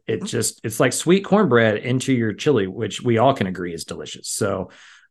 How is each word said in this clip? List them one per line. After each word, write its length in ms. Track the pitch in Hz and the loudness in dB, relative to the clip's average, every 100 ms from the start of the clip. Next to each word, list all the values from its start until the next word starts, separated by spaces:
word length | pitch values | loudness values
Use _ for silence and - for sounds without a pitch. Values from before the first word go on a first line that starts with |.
| - | -6
it 160 | 113 | -6
just, 380 | - 120 107 - | -4 -4 -4 -6
it's 160 | 117 - | -10 0
like 140 | 131 | 0
sweet 320 | - 156 190 - | 0 2 2 4
cornbread 520 | - 180 120 113 104 | 2 4 4 4 2
into 360 | 127 127 131 | 0 -2 0
your 180 | 127 110 | 0 0
chili, 340 | 98 151 123 95 | -2 0 2 0
which 340 | 95 107 - | -4 -6 -4
we 160 | 120 113 | 0 4
all 160 | 131 | 4
can 120 | 135 95 | 4 -2
agree 260 | 90 87 | -4 -8
is 100 | 82 | -8
delicious. 460 | - 80 76 - - | -10 -12 -12 -14 -10
So, 400 | - 104 95 - - - - _ | -4 -2 -2 -6 -12 -20 -20 _